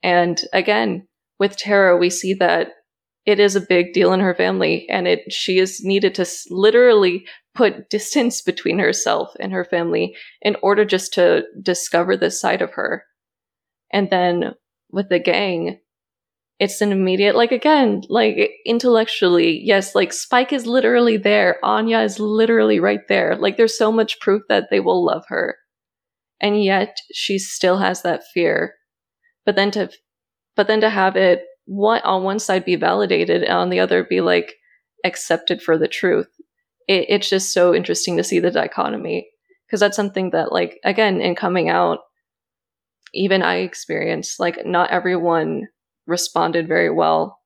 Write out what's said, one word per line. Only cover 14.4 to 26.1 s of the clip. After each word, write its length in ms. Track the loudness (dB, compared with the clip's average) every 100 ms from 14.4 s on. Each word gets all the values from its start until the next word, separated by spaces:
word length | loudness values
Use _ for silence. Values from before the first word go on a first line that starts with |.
| -4 -8 _ _ _
with 200 | -8 -2
the 80 | -2
gang, 600 | 0 -2 -2 -4 -6 -8 _ _ _ _ _ _ _ _
it's 220 | -4 -2
an 120 | -2
immediate, 440 | 0 0 2 2 2
like, 160 | 2
again, 500 | 0 2 4 2 0 -2
like, 420 | 0 0 0 -2 -4
intellectually, 960 | -4 0 2 2 2 0 2 4 2 0
yes, 300 | 0 0 0
like, 180 | -2 -2
Spike 380 | -4 -2 0 0
is 140 | -4 0
literally 520 | 0 2 4 2 2
there. 400 | 2 2 2 0
Anya 360 | 0 0 0 0
is 180 | 0 -2
literally 640 | -2 0 2 4 4 2
right 200 | 2 -2 0
there. 280 | 0 0 0
Like, 200 | -2 2
there's 180 | 0 2
so 160 | 0
much 260 | 2 -2 -2
proof 220 | 0 0 0
that 200 | -2 0
they 100 | -2
will 240 | 2 2
love 200 | 2 -2 -4
her. 280 | -4 -4 -6 _ _ _ _ _